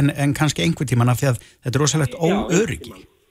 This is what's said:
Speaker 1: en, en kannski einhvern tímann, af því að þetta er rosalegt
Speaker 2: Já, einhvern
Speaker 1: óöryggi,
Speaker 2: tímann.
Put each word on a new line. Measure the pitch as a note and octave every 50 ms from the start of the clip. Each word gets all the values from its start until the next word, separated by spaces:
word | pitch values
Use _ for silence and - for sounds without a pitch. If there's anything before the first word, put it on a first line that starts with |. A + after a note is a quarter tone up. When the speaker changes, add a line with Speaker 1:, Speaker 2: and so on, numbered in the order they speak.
| C#3+
Speaker 1:
en, | C#3+
en | - D3 C#3 C#3+ C3+
kannski | - D#3 D3 - - E3+
einhvern | E3 E3+ - D3+ A#2
tímann, | B2 A#2+ A#2+ D3+ B2
af | - C#3
því | C3+
að | A#2+ - - - _ _ -
þetta | A#2+ G#2+
er | C3+ D3+
rosalegt | D3 D#3 D#3+ D3 C3 - -
Speaker 2:
Já, | E3
einhvern | E3 G3 G#3 - - D3 F#3
Speaker 1:
óöryggi, | A3+ D#3 - - - -
Speaker 2:
tímann. | - - - - _ _ _ _